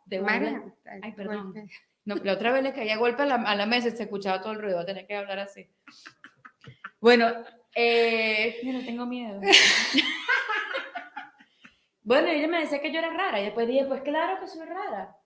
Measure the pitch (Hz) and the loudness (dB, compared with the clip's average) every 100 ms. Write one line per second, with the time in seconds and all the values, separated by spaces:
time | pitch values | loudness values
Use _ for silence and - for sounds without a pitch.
0 | - 190 202 233 302 254 196 - - 196 | -8 -4 0 0 0 -4 -10 -20 -20 -14
1 | 220 196 202 208 190 190 208 - _ _ | -14 -10 -8 -8 -8 -14 -16 -20 _ _
2 | 208 202 196 190 226 262 269 269 214 214 | -6 -4 -2 0 2 2 0 -2 -2 2
3 | 240 240 285 240 208 202 208 240 233 226 | 2 2 2 2 2 2 2 2 0 -2
4 | 202 202 196 190 220 214 208 175 170 190 | -6 -4 -2 -2 -2 -6 -2 -2 -2 -8
5 | 190 208 202 196 196 196 180 _ - - | -6 -8 -6 -8 -8 -14 -20 _ -20 -20
6 | - _ - _ - _ - - - - | -20 _ -20 _ -20 _ -20 -20 -20 2
7 | 226 240 233 233 - - _ 233 233 233 | 6 8 6 0 -10 -18 _ 0 2 4
8 | 233 226 220 214 226 233 247 254 240 233 | 4 2 0 0 -2 -4 -6 -6 -6 -6
9 | 240 247 233 202 392 - - - - 269 | -6 -6 -8 -4 6 6 8 4 2 2
10 | - - - 508 - 415 - 523 539 698 | 0 -2 0 0 0 -2 -2 -6 -6 -12
11 | 719 - 784 _ - _ - _ _ _ | -12 -16 -18 _ -20 _ -20 _ _ _
12 | 208 262 339 302 311 339 302 285 302 320 | 2 4 4 2 2 0 -2 -2 -2 -2
13 | 330 330 381 214 208 233 233 269 269 254 | -2 -2 -2 -2 -2 -2 2 2 2 -2
14 | 294 294 349 381 359 320 320 349 403 208 | -2 -2 0 -4 -8 -12 -10 -8 -6 -8
15 | - - | -10 -16